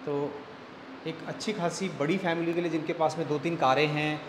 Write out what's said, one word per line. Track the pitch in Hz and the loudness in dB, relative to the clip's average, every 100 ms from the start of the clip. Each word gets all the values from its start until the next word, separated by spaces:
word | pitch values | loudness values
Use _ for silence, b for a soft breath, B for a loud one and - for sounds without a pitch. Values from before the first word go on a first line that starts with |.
तो | - 143 143 - - - - - - - 165 | -2 -2 -2 -6 -12 -16 -16 -16 -14 -10 -8
एक | - - | -8 -8
अच्छी | 156 - | -6 -4
खासी | 202 170 170 190 | 0 0 0 -4
बड़ी | 156 151 185 | 0 2 2
family | 180 170 170 | 2 2 2
के | 170 | 0
लिए, | 175 | 0
जिनके | 160 151 | 0 -2
पास | 165 156 165 | 2 2 2
में | 143 | 0
दो | 147 | 0
तीन | 165 165 | 0 4
कारें | 131 131 151 | 4 6 4
हैं | 151 151 151 | 4 0 -2